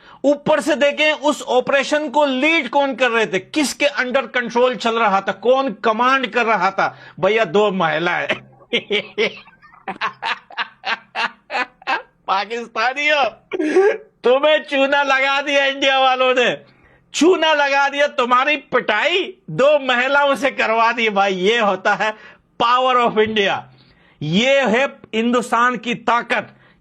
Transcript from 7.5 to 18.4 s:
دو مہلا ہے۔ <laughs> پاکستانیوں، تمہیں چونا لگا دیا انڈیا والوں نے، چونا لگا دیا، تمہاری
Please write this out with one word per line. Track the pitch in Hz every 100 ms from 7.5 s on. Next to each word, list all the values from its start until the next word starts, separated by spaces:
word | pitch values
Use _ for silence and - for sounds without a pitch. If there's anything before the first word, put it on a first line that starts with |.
دو | 190 208
مہلا | 190 165 156 175 160
ہے۔ | 139 - - - -
<laughs> | 226 - 208 - - 208 - - _ - - - 190 214 - - - _ - - _ - 226 _ - 233 - _ 247 247 _ - 330 - _
پاکستانیوں، | - 190 208 233 226 233 233 269 294 294 233 - _ 370 302 339 392 - - _
تمہیں | 233 262 302 302 302
چونا | 277 269 285
لگا | 277 269 269 277 285
دیا | 277
انڈیا | 277 277 269 269
والوں | 262 254 254
نے، | 247 233 147 - _ _ _ _
چونا | - 330 330 320
لگا | 294 285 277 277
دیا، | 285 285
تمہاری | 285 240 247